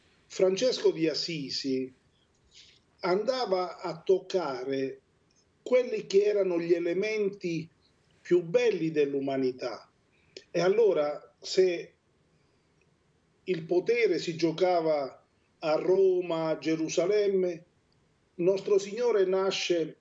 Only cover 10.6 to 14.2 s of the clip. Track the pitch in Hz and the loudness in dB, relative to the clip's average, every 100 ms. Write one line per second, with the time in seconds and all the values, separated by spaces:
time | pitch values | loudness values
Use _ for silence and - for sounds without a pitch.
10.6 | 180 208 214 160 147 147 - _ - - | 2 4 4 2 0 -4 -12 _ -4 2
11.6 | 185 170 - _ _ _ _ _ _ _ | 2 0 -8 _ _ _ _ _ _ _
12.6 | _ _ _ _ _ _ _ _ - 170 | _ _ _ _ _ _ _ _ -6 -6
13.6 | 160 170 220 240 214 160 | -2 -2 0 2 2 0